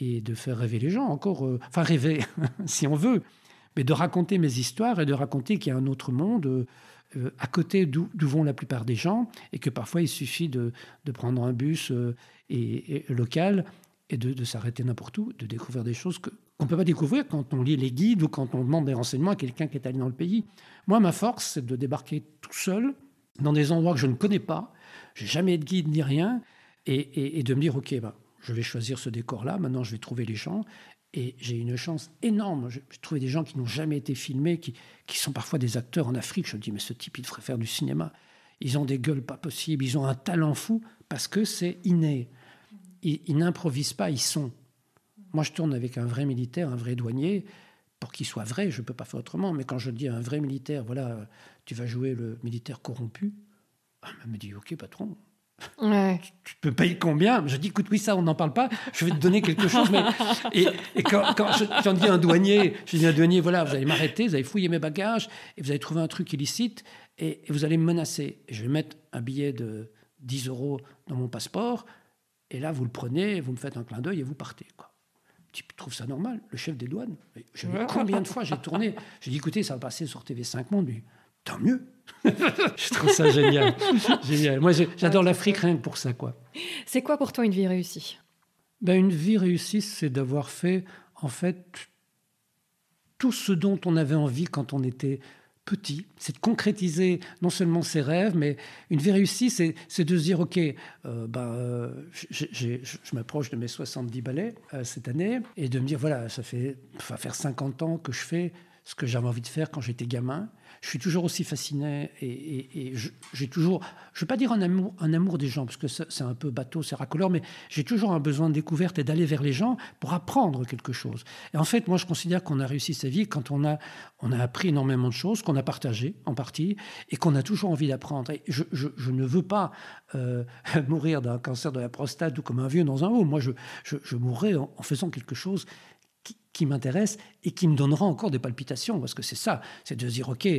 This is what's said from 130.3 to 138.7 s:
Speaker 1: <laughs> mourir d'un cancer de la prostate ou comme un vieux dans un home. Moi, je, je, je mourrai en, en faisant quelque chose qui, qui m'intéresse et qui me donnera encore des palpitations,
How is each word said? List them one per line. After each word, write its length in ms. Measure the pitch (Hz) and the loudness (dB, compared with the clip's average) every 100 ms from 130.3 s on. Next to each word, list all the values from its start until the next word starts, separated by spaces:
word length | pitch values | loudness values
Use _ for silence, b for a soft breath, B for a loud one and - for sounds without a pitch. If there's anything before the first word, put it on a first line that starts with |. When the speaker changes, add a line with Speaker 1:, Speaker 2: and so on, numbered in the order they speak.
| 123 120 B | -4 -6 B
Speaker 1:
<laughs> 240 | B 160 135 | B 0 2
mourir 340 | 160 151 151 | 0 2 0
d'un 160 | 123 120 | 0 -2
cancer 320 | 120 123 156 | -4 -4 -4
de 80 | 131 | -4
la 120 | 120 | -6
prostate 460 | - 143 - 165 123 | -6 -8 -4 -4 -4
ou 20 | |
comme 160 | - 123 | -4 -2
un 80 | 131 | 0
vieux 160 | 156 | 2
dans 220 | 156 135 | 2 2
un 40 | 180 | 2
home. 200 | 233 170 | 4 4
Moi, 100 | 151 | 4
je, 140 | 127 120 B B | 0 -4 B B
je, 140 | - 143 | -8 -8
je 140 | - 120 | -6 -2
mourrai 400 | 123 123 214 170 | 0 0 2 2
en, 120 | 139 - | -2 -8
en 60 | |
faisant 280 | - 143 180 | -6 -2 -2
quelque 260 | 135 117 123 | -6 -8 -8
chose 280 | 185 190 - B B B _ _ | -4 -4 -6 B B B _ _
qui, 120 | - - _ | -20 -20 _
qui 140 | - 147 | -2 0
m'intéresse 520 | 139 127 147 208 - B B | 0 0 0 0 -2 B B
et 60 | - | -8
qui 180 | - 170 | 2 4
me 60 | |
donnera 300 | 147 139 147 | 6 4 4
encore 260 | 160 143 208 | 4 2 0
des 80 | 131 | -2
palpitations, 600 | 127 120 131 | -2 -6 -8